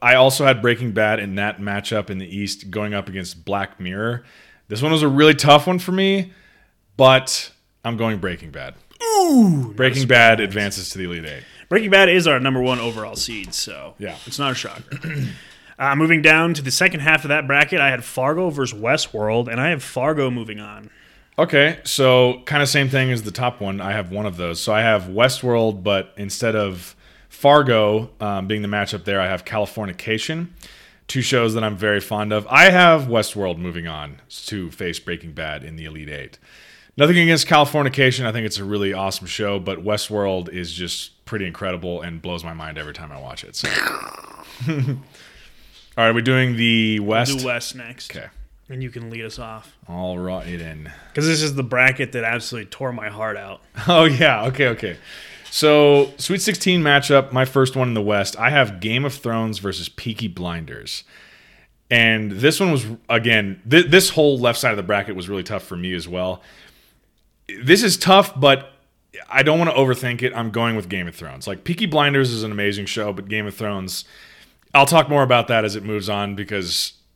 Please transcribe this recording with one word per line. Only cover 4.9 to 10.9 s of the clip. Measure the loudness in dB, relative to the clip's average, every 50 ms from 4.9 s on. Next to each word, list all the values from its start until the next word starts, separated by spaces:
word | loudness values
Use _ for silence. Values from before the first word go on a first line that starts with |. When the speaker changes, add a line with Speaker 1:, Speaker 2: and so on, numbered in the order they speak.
Speaker 1:
was | 2 2
a | 2 2
really | 4 6 6 6 6
tough | 6 6 8 8 8 6 2
one | -2 -2
for | -2 -2
me, | 0 0 2 2 2 0 -2 -6 -10 _ _ _ _ _ _ _ _ _ _ _ _
but | 4 6 6 6 4 2 -2 -8 -8 -8 -10 _ _ _ _ _ _ -8
I'm | -8 -4
going | -2 -2 -2 -2 -4
Breaking | -4 -6 -8 -8 -12 -16
Bad. | -14 -14 -14 -14 -16 -20 _ _ _ -6
Speaker 2:
Ooh, | -2 2 4 4 6 6 6 6 6 6 6 2 0 -4 -2
Speaker 1:
Breaking | 2 2 2 2 2
Speaker 2:
not | 4
a | 6
Speaker 1:
Bad | 8 8 8 8 8 6
Speaker 2:
surprise. | 2 -2
Speaker 1:
advances | -2 -2 -2 -4 -4 -8 -10 -10